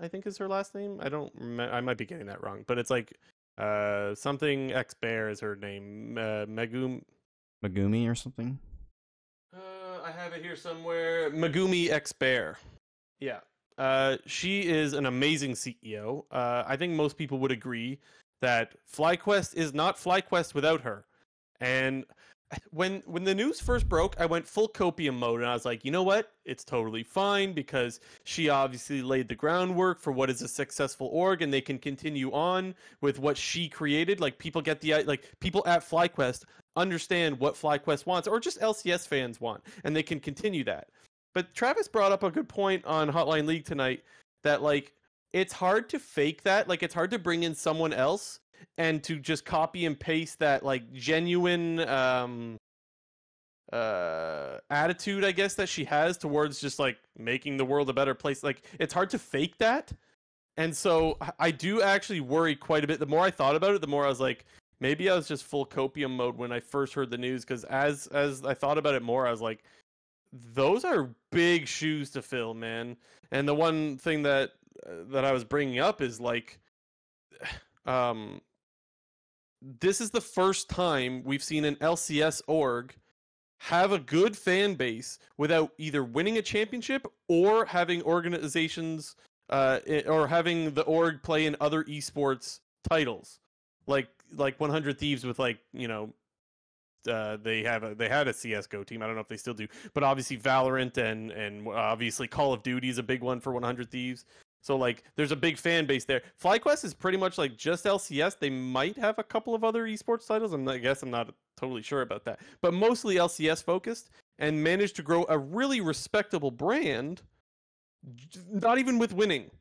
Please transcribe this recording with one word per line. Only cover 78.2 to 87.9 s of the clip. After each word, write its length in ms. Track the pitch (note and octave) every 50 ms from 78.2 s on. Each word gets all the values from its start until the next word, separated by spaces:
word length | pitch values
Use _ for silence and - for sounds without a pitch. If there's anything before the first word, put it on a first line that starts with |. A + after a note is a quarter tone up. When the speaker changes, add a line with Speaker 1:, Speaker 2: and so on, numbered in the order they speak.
| G#2+ G2+ F#2+ F#2 - _ _ _ _ _ _ _ _ _ _ _ _ _ _ _ _ _ _ _ _ _ _ _ B2+ C3+ B2+ A#2
Speaker 1:
this 200 | E3 F#3+ G3+ -
is 100 | A#3 G#3
the 100 | - A3+
first 480 | - - - F#3+ F#3 F#3+ F#3+ - - -
time 540 | - F3+ F3+ F3 D3+ C3+ B2+ B2+ B2+ B2+ -
we've 200 | C3+ C#3 C#3 -
seen 220 | - D#3 D3+ D3+
an 120 | D3 C#3+ -
L 160 | D3 D#3+ E3
C 240 | D#3 - - D3+ D3
S 220 | D3+ D#3+ D3+ - -
org 480 | - D#3 D#3+ C#3+ C3 A#2+ A#2+ B2 C3 - - _ _ _ _ _ _ _ _ _ _ _ -
have 320 | - - E3 F3 F#3 G3
a 60 | G3+
good 400 | F3 C3 A#2+ C#3+ E3 F#3+ A#3 G#3
fan 380 | - - F#3+ F3+ F#3+ G3+ G3+ F#3
base 420 | C3+ C3 B2 A2+ A2+ - - - - _ _ _
without 340 | - D3 D3+ E3 E3 D#3+ D3+ - -
either 240 | D#3 D#3 C#3 D3 C3
winning 340 | A#2 A#2 D3 F3 G#3 A3+
a 60 | A3 G#3
championship 640 | - - G#3 A3 G#3+ B3 B3 A3+ - C4+ C4+ - - - _ _
or 380 | - F3 E3+ F3+ G3+ G#3+ A3+ A3+
having 380 | - - F3 F3 E3